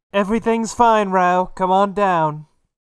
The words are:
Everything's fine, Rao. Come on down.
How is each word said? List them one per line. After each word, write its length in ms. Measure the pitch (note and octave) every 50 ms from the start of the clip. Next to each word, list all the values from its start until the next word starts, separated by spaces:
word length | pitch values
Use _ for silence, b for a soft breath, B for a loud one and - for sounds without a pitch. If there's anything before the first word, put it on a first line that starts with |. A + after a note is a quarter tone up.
| _ _ -
Everything's 600 | G3+ G#3 F#3+ A3+ A3+ - A#3 A3+ A3+ A3+ - -
fine, 360 | - A#3+ A3+ A3 G#3+ G#3 F#3+
Rao. 360 | F#3 F#3+ F3+ F3+ F3+ F3+ F#3
Come 260 | F3+ - - F#3+ F3+
on 220 | F#3 F#3+ G3+ G3+ F3+
down. 520 | G3+ G3+ F#3+ F3+ E3 D#3+ D3+ D3+ D3+ D3 - _ _ _ _ _ _